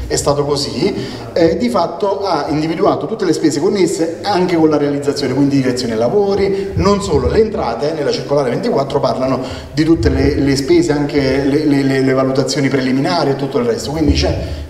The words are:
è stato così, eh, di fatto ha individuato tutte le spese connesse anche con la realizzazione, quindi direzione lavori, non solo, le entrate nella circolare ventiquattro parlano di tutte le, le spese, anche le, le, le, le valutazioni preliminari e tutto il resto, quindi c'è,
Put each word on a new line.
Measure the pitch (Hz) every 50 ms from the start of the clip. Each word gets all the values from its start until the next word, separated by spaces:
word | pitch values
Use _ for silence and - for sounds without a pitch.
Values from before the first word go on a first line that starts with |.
| - -
è | 151
stato | 147 - 151 139 143 135
così, | 147 143 131 - - - 123 170 202 - - - - - - - -
eh, | - 180 165 165 180
di | 180 240 233
fatto | 226 185 170 165 - - 208 196 202 196 196
ha | 190 165 147 147 -
individuato | 147 156 156 160 170 185 - 156 135 127 147
tutte | - 220 - 190
le | 165
spese | 151 - 165 147 - 143
connesse | 160 208 214 196 175 - - 147 165 165 - -
anche | - 196 214 185 185 170 170
con | 160 156 156
la | 151
realizzazione, | 143 143 143 143 143 139 143 131 - 139 123
quindi | 127 139 143 139 139 135
direzione | 127 123 120 - - 117 -
lavori, | 110 117 - 202 208 202 196 196 190 196 - 196 - - - -
non | 156 170 196 202 190
solo, | - 175 151 135 123 127
le | 143 208
entrate | 220 220 - - 131 117 117 113 143 151
nella | 165 151 - -
circolare | - 139 135 - 143 147 139 120
ventiquattro | - 180 196 - 170 143 139 135 143 139
parlano | 139 127 117 120 131 135 131 135 131 - - - - -
di | - 147 156
tutte | 160 165 - - 139
le, | 131 127 135 139 147
le | 151 139 139 135
spese, | 135 - - 175 165 147 147
anche | 143 147 143 139 - 143 135 131 131 139 143
le, | 135 139 156 151
le, | 143 139 139 135
le, | 135 135 135
le | 131 135
valutazioni | 131 131 131 131 131 - - - - 151 135 131
preliminari | 143 131 127 131 127 135 147 180 175 165 143 139
e | 135
tutto | 139 139 - - 131
il | 120
resto, | 117 110 - - 135
quindi | 147 160 151 143 135
c'è, | - - 165 - - - - - - -